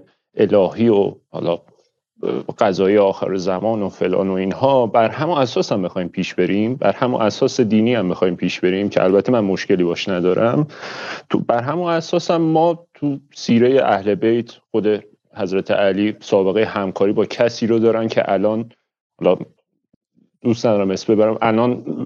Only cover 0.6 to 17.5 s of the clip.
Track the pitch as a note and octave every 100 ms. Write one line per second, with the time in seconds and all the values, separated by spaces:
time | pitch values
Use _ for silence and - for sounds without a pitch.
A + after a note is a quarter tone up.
0.6 | F2+ G2 A#2 G#2 G2 - _ D#2+ E2+ E2+
1.6 | _ _ _ _ _ _ - - - -
2.6 | A2 F2+ F#2+ G#2 G2 F#2+ - F#2+ F2+ F#2
3.6 | G#2 A2+ G2 - F2+ F2+ F#2+ F#2+ F#2+ F2+
4.6 | C3 C3+ A#2 A#2 A2+ A2 D#3 D#3 B2+ -
5.6 | - A2 F2+ - F2 - F2+ - F2+ F#2+
6.6 | A2 C3 G2+ G2 B2 B2 G#2+ - C3+ -
7.6 | A2+ A2 A2+ B2 F#2 F2 F#2 F2 F#2 -
8.6 | F#2 F#2+ G2+ - F#2 G2 F#2+ B2 G2+ F#2
9.6 | - G2 F2 F2 - F2+ F2 F2+ A2+ C#3
10.6 | D3+ - - - - - - - - A#2+
11.6 | B2 D#3+ F3 E3 E3 F3 - E3+ E3 D#3+
12.6 | E3 E3 _ _ D3 C#3+ - - - A#2
13.6 | A#2+ C3+ B2 G2+ G2 G2 A2 A#2 A#2 -
14.6 | _ A2+ G2+ G#2 - _ _ - G2 F#2+
15.6 | F#2 G2+ G2 F#2+ G#2 G#2 - G#2 F#2+ F#2+
16.6 | A2 G#2+ G2 F#2 G2+ A2 G2+ - A#2